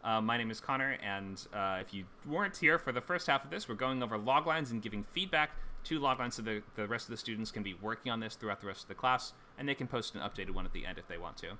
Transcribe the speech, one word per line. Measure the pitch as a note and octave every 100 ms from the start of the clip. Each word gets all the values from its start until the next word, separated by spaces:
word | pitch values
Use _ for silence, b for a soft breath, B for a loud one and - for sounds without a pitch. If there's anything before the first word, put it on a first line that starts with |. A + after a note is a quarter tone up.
Uh, | A2+ A2
my | A2 A#2+
name | A2+
is | A2
Connor, | - C3+ C3+ C3
and, | G#2 G2 G2 F#2+ -
uh, | G#2 G2 F#2
if | F#2+
you | G2 F#2 - C#3+
weren't | D#3 G#3 -
here | D3+ D#3+
for | C#3
the | B2
first | - F3 -
half | C#3
of | C#3+
this, | F3+ G#3
we're |
going | A2 C3 C3
over | A#2+ A2
log | G#2+ C#3 D#3
lines | D#3+ C#3
and | A#2
giving | G#2 G#2
feedback | G2+ - F#3 D#3+ D3+ - B B
to | - D#3+
log | C#3 B2
lines | A#2+
so | -
the, | A2+ G#2+ G#2
the | - G#2
rest | A#2 -
of |
the | A#2
students | - G#2+ A2
can | -
be | G2+
working | F2 G#2 A2+ B2+
on | A2+
this | A2
throughout | - A2 G2
the | G2+
rest | F#2+
of | -
the |
class, | G2 B2+ B2+ - - B -
and | C#3
they |
can | C#3 B2+
post | B2 A2
an | -
updated | G2 - F#2
one | F#2
at | F2+
the | - -
end | F2+
if | F2
they | F2
want | F2 E2
to. | E2+ G2+